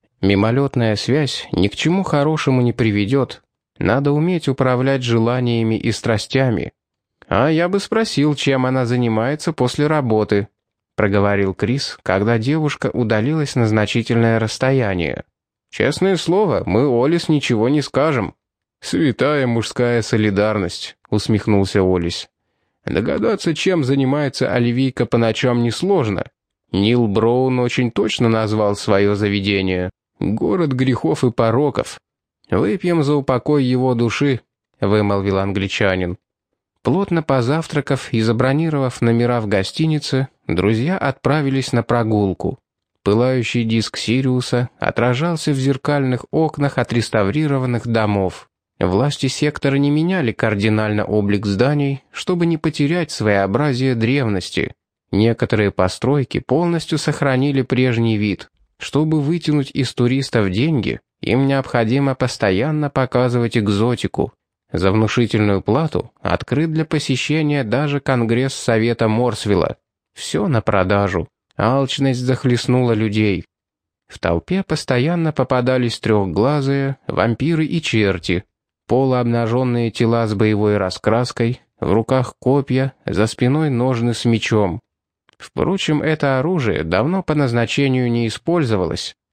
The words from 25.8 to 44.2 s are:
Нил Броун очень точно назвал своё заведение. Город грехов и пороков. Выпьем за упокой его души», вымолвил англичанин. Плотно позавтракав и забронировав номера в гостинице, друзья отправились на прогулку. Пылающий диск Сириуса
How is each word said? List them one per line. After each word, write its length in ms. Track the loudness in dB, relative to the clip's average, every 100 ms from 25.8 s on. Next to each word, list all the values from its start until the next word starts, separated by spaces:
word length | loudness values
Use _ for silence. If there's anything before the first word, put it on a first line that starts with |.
| 0 0 0 -2 -6 -12 _ _ _
Нил 360 | 0 2 2 2
Броун 520 | 2 2 2 0 0
очень 320 | 0 0 -2
точно 360 | -2 -2 0 2
назвал 460 | 2 0 0 0 0
своё 400 | 0 2 2 2
заведение. 760 | 0 0 0 0 0 -2 -4 -8 _ _
Город 520 | -4 -2 0 0 0
грехов 520 | 0 0 0 -2 0
и 80 | 0
пороков. 680 | 2 0 2 0 -2 -6 -10 _ _ _ _ _
Выпьем 540 | 0 0 0 0 0
за 120 | 2 0
упокой 480 | 0 -2 2 2
его 300 | 2 2 0
души», 480 | 2 0 0 0 0 -4 _ _ _
вымолвил 560 | 0 2 2 0 0 0
англичанин. 800 | 0 -2 -4 0 0 0 -2 -6 _ _ _ _ _ _
Плотно 420 | -2 0 0 -2
позавтракав 880 | 0 0 0 -2 -2 -6 -2 -4 -2
и 80 | -2
забронировав 800 | 0 0 0 0 0 -2 -2 0
номера 400 | 0 2 2 0
в 60 | 0
гостинице, 800 | -2 -2 -2 0 0 -2 -2 -2 _ -4
друзья 500 | 0 2 2 0 -2
отправились 760 | -2 -2 0 0 0 -2 0
на 100 | -2
прогулку. 720 | 0 0 2 2 0 0 -4 -6 _ _ _ _
Пылающий 600 | 0 2 2 0 -2 -2
диск 340 | 0 0 -2 -6
Сириуса 720 | -2 0